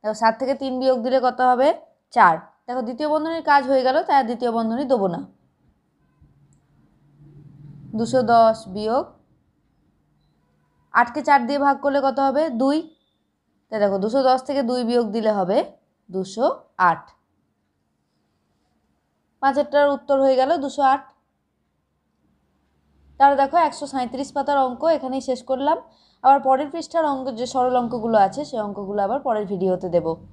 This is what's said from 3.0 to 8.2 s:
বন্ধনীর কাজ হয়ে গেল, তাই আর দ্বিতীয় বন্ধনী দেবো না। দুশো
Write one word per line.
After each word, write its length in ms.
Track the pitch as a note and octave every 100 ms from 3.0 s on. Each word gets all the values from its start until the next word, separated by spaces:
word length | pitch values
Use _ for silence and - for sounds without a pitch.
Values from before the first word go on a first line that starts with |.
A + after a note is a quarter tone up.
| D4+
বন্ধনীর 360 | D#4 D#4 E4 D#4+
কাজ 120 | C#4+ B3+
হয়ে 120 | C4+
গেল, 120 | B3+ C#4
তাই 140 | F#4 C#4+
আর 80 | A#3+
দ্বিতীয় 220 | A#3+ A#3+
বন্ধনী 320 | A3+ A3 A#3 C#4
দেবো 140 | B3+ F#3+
না। 120 | E3+ - _ _ _ _ _ _ _ _ _ _ _ _ _ _ _ _ _ _ _ - - - - - - - A3
দুশো 220 | A3+ C4